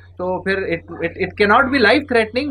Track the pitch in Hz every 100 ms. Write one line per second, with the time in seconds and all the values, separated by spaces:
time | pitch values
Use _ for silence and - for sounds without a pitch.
0 | - - 180 180 180 196 190 170 - -
1 | 165 - 185 - 208 220 262 269 208 277
2 | 294 240 220 233 285